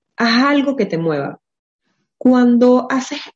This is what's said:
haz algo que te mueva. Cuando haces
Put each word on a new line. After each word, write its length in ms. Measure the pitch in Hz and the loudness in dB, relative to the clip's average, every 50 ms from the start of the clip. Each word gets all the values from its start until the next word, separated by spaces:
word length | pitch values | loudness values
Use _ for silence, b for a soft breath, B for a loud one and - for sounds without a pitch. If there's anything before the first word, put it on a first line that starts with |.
| _ _ _ | _ _ _
haz 280 | - 233 233 226 240 262 | -4 -2 0 0 0 0
algo 320 | 285 294 285 269 285 277 | 0 0 0 -2 -2 -2
que 100 | 269 202 | -4 -4
te 100 | 190 - | -4 -4
mueva. 440 | 165 165 160 151 143 139 - - - _ _ _ _ _ _ _ _ _ _ _ _ _ _ _ | -4 -4 -4 -4 -4 -6 -8 -12 -16 _ _ _ _ _ _ _ _ _ _ _ _ _ _ _
Cuando 680 | - - 254 254 247 247 240 240 240 247 247 247 254 247 - | -2 0 2 4 4 4 4 4 4 4 4 4 2 0 -2
haces 300 | 269 262 254 - 294 285 - - - | -4 -6 -6 -6 -10 -12 -14 -16 -14